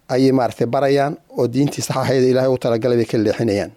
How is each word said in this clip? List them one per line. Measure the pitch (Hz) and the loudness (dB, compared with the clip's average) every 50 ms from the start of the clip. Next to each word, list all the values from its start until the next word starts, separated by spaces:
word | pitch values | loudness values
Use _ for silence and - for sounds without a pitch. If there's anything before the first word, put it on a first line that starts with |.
| _ - | _ -4
ayay | 127 127 135 135 | 0 2 2 2
maaragtay | 135 135 120 110 - - - | 2 2 0 -2 -2 -4 -4
barayaan | 117 131 135 143 139 139 143 139 143 170 - _ _ - | -2 0 0 0 2 2 2 0 -2 -4 -10 _ _ -4
oo | - 123 | -2 -2
diintii | 120 120 135 143 139 - - | 0 0 0 0 0 -2 -6
sax | 120 - 123 | -8 -6 -4
ahayd | 131 131 113 139 135 127 | -4 -2 0 0 2 2
Ilaahay | 127 123 127 131 135 | 2 2 2 2 0
u | 131 | 0
talagalay | 123 - 127 117 113 117 127 120 | 0 0 -2 -2 0 0 0 2
bay | 120 113 | 0 0
ka | - - | 0 0
leexinayaan. | 117 104 107 - - 117 110 98 101 82 - - | 0 0 0 0 0 -2 -2 0 -2 -4 -6 -10